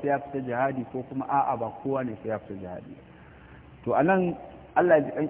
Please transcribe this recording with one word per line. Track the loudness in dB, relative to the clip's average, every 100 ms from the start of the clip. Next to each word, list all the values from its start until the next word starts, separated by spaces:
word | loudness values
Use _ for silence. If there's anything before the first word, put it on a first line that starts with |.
sai | 0
ya | 0
fita | -2 -8
jihadi, | -4 0 0 0 -6
ko | -8 -6
kuma | -6 0
a'a, | 2 2 0
ba | -4 -4
kowa | -4 -2
ne | -2 -6
sai | -4
ya | -6
fita | -6 -12
jihadi? | -10 -12 -14 -18 -20 -20 -20 -20 -20 -20 -20 -8
To, | 0
a | 4
nan | 4 4 2 -2 -12 -18 -2 2
Allah | 6 6
ya |
ji | 4
kan | -2